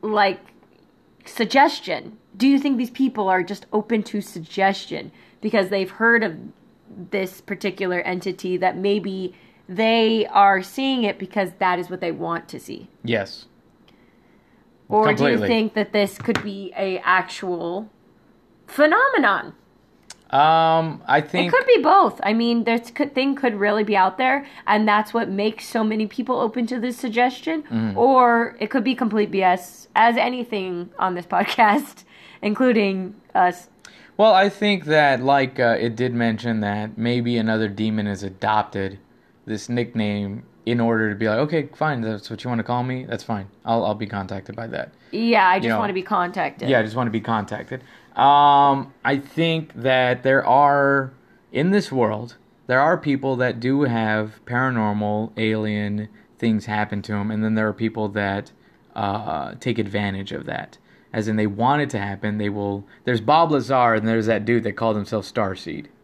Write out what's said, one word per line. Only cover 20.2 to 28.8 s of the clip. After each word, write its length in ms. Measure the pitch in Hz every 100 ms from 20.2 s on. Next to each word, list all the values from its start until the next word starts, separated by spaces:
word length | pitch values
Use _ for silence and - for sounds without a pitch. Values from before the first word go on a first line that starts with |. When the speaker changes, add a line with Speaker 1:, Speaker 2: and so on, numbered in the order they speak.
| _
Speaker 2:
Um, 720 | 139 151 160 165 160 160 151 -
I 140 | -
think 260 | 151 180 175
Speaker 1:
It 40 | 494
could 100 | 523
be 140 | 466
both. 380 | 277 381 269 -
I 100 | 196
mean, 320 | 226 233 233 226
this 260 | 233 240
could, 220 | - 294 262
thing 200 | 269 277
could 200 | 247 208
really 280 | 208 214
be 120 | 208 202
out 220 | 190 190
there, 280 | 254 277 277 - -
and 220 | 208 214
that's 260 | 208 214
what 160 | 233 233
makes 360 | 196 214 214 -
so 160 | 233
many 220 | 220 214 214
people 340 | - 240 247
open 280 | 233 240 233
to 120 | 254
this 180 | 247 240
suggestion. 680 | 254 226 247 254 - 320
Speaker 2:
Mm-hmm. 340 | 294 226 220 202
Speaker 1:
Or 580 | 240 262 240 233 233 -
it 100 | 214
could 140 | 277